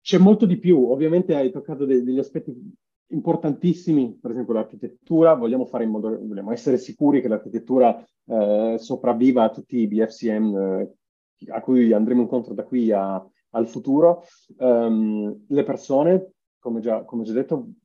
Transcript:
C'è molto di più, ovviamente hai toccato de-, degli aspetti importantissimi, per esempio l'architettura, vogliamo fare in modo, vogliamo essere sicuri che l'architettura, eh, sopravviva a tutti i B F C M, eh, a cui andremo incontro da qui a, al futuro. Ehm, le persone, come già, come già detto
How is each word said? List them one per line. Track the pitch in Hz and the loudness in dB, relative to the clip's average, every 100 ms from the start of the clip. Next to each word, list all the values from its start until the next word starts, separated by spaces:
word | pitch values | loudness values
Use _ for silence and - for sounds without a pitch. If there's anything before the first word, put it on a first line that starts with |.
C'è | - 180 | 2 6
molto | 190 214 208 | 6 6 4
di | 175 | 2
più, | 175 165 117 | 4 4 4
ovviamente | 135 156 175 185 147 | 2 2 0 0 0
hai | 131 | 0
toccato | 139 - 139 139 | -4 -10 -6 0
de-, | 127 | 0
degli | 123 131 | 0 -4
aspetti | 143 - - 123 - - _ _ _ | -4 -8 -12 -16 -20 -20 _ _ _
importantissimi, | 160 - 165 160 135 175 170 - 151 120 - | -6 -2 -2 -2 -2 -2 -2 0 0 0 -6
per | 120 | -10
esempio | 117 113 | -8 -4
l'architettura, | 113 107 107 123 _ _ 160 165 | -4 -4 -10 -16 _ _ 4 4
vogliamo | 151 117 127 123 | 4 0 -2 -4
fare | 120 | -4
in | 113 | -4
modo, | 107 110 110 | -4 -4 -6
vogliamo | 107 98 98 | -8 -10 -8
essere | 120 - 127 | -6 -2 -2
sicuri | - 110 143 139 | -4 -2 2 2
che | 123 | 0
l'architettura, | 107 - 113 - 127 117 110 - _ - | -4 -4 -10 -2 2 2 2 -10 _ -6
eh, | 113 104 104 113 113 | -2 0 0 0 -4
sopravviva | - 127 123 113 127 123 | -6 -4 -2 2 2 4
a | 110 | 0
tutti | - - 120 | -2 -8 -2
i | 107 | -2
B | 107 110 | 0 -2
F | - | -4
C | 113 | -4
M, | 107 110 98 | -2 -2 -2
eh, | 95 95 101 _ _ _ _ _ - | -2 -4 -6 _ _ _ _ _ -12
a | 113 | -10
cui | - 127 113 | 0 2 4
andremo | 107 110 123 | 2 2 0
incontro | 117 127 110 | 0 -4 -6
da | 104 104 | -12 -6
qui | 127 113 | -2 0
a, | 101 98 95 - _ _ | 0 -2 -6 -10 _ _
al | 117 113 | -6 -4
futuro. | 123 135 139 170 175 - _ _ - | -6 -2 4 4 2 -6 _ _ -2
Ehm, | 127 117 117 110 110 107 104 107 _ | 2 2 2 0 0 -4 -6 -10 _
le | 143 | -2
persone, | 139 135 - 135 160 185 185 _ _ _ | -2 -6 -2 0 2 2 -2 _ _ _
come | 123 113 | -8 -6
già, | 113 110 - | -4 -6 -6
come | 117 | -10
già | 110 | -4
detto | 113 135 151 117 - | -4 -4 -6 -8 -20